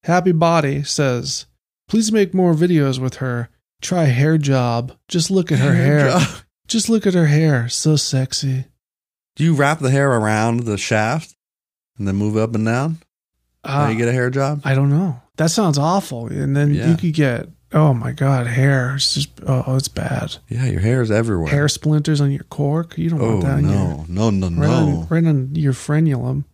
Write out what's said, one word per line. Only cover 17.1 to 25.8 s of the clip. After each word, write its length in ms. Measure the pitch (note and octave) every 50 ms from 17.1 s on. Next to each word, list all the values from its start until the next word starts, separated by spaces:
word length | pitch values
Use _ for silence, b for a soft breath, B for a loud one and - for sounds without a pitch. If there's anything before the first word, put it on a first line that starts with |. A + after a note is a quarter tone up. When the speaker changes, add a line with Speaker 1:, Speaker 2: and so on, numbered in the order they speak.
| D3+
Speaker 1:
get, 340 | D#3 D3 C3+ A#2+ A#2 - - - _ _ _
oh 200 | - D3+ D#3 D3+
my 200 | C3 A#2 A2 B2
God, 340 | C3 - C#3+ C3+ C#3 B2+ A#2+
hair. 480 | A#2+ A#2+ C3 C3 C#3 C#3 C3 B2 C3 C3+
It's 180 | C#3 - - -
just, 160 | C#3+ C#3+ - - - -
oh, 300 | - C3+ B2+ - - C3
it's 120 | C3+ C3+ -
bad. 480 | - - - - - - - - - - _ _
Speaker 2:
Yeah, 180 | A2+ A#2 C3
your 140 | B2 G2 F2
hair 220 | F#2+ A2 B2 C3
is 80 | A#2+ A2
everywhere. 380 | G#2 A2 A2+ A2+ G2+ E2+ D#2+ D2+
Speaker 1:
Hair 180 | - - D3 D3
splinters 520 | - - - D3+ D3+ D3+ D3 D#3+ D#3 C#3+
on 100 | C#3+ C#3
your 140 | C#3 C#3 -
cork. 520 | _ - - C#3+ C#3+ D3 E3 E3+ E3 -
You 140 | - D#3+ E3
don't 100 | E3 D3+
want 240 | A#2 A2+ A2 F#2+ F2
Speaker 2:
Oh, 20 |
Speaker 1:
that 80 | E2 - C#2+
on 80 | -
Speaker 2:
no. 60 | F#2+
Speaker 1:
your, 320 | G2 G2 F#2+ F2+ D2+ C#2+ D#2+ E2
Speaker 2:
No, 220 | F2 G2 A2 A2+
no, 160 | G2+ F#2+ F#2 F2+
Speaker 1:
right 200 | E2+ E2+ D3 -
Speaker 2:
no. 200 | D#3+ E3+ D#3 D3+ C#3+ E3
Speaker 1:
on, 60 | E3 -
right 140 | D#3+ E3 E3+
on 280 | E3 D3+ C3+ B2+ C3 D3
your 180 | D#3+ D3+ C#3
frenulum. 720 | C3 -